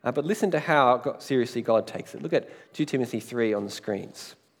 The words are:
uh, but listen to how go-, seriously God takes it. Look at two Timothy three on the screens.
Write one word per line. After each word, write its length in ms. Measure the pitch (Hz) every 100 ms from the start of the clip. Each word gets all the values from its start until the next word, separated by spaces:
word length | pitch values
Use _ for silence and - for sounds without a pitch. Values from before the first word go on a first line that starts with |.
uh, 80 | 127
but 140 | 123
listen 260 | 151 214 202
to 80 | 156
how 380 | 156 151 127 123
go-, 180 | 139 -
seriously 420 | - 131 117 120
God 260 | 117 110 101
takes 260 | - -
it. 80 | -
Look 120 | 156
at 160 | 156 - - -
two 100 | -
Timothy 380 | 147 135 120 113
three 320 | - 120 113
on 100 | 104
the 80 | 101
screens. 640 | - - 101 - - - - _ _